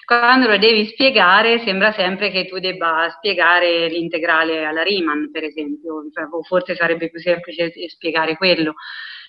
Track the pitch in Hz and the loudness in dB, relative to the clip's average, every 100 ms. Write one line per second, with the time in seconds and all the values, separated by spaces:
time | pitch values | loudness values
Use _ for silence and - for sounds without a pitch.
0 | - 240 240 262 240 202 220 220 214 - | -2 2 4 4 4 4 4 4 0 2
1 | 269 214 180 196 226 233 233 190 214 208 | 2 4 6 6 4 2 0 0 0 2
2 | 180 190 202 185 185 185 185 170 165 160 | -2 -2 -4 -4 -6 -6 -6 -4 -2 0
3 | 165 - 202 175 170 175 175 170 165 170 | -2 -4 -4 2 4 4 4 2 0 -2
4 | 165 170 170 160 160 160 156 160 180 202 | -4 -4 0 0 0 -2 -4 -2 -2 -2
5 | 160 151 147 156 156 151 147 147 160 156 | -2 -2 -4 -6 -8 -8 -8 -10 -10 -10
6 | 147 170 151 165 - 185 180 175 165 165 | -10 -10 -8 -10 -4 -2 -2 -2 -2 -2
7 | 165 165 175 170 175 160 170 - 175 - | -4 -6 -2 -2 -4 -6 -6 -6 -14 -10
8 | 165 160 160 160 190 165 156 151 - - | -6 -2 -2 0 0 2 0 -6 -12 -16
9 | - - | -16 -18